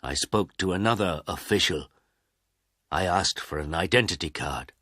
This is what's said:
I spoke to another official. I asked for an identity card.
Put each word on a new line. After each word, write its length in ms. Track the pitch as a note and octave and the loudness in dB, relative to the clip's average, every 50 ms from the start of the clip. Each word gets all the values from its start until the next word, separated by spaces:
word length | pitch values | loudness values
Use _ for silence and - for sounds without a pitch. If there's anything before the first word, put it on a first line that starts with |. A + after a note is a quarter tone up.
I 120 | - C2+ C#2 | -6 -4 -4
spoke 420 | - - - - G#2+ G2+ - _ | -4 -4 0 2 2 2 0 _
to 140 | _ - F#2+ | _ -2 0
another 500 | F2+ F#2 G2+ A2+ A#2 G2+ G#2 F#2 E2 D#2 - | 0 2 4 2 4 4 2 0 0 -2 -4
official. 640 | - F2 - - - G#2+ G2+ - - F2+ D2+ C#2 - _ _ _ _ _ _ _ _ _ _ _ _ _ _ _ _ _ _ _ _ | -8 -8 -8 0 2 2 2 4 2 0 -2 -6 -10 _ _ _ _ _ _ _ _ _ _ _ _ _ _ _ _ _ _ _ _
I 140 | C#2+ D#2 F#2+ | -2 0 0
asked 340 | F2+ F2 G2 F#2+ F2+ - | 2 2 2 2 0 -2
for 220 | - - - - D2+ | -4 -8 -8 -6 -6
an 160 | D2+ D2 D#2 | -4 -2 -2
identity 540 | D#2+ F2+ F2+ A#2 B2 A#2+ - - - - D#2+ | -2 0 4 4 4 4 2 -2 -4 -6 -6
card. 420 | - - - D2+ C2+ B1+ C2+ - _ _ | -6 -6 -6 -4 -6 -6 -8 -12 _ _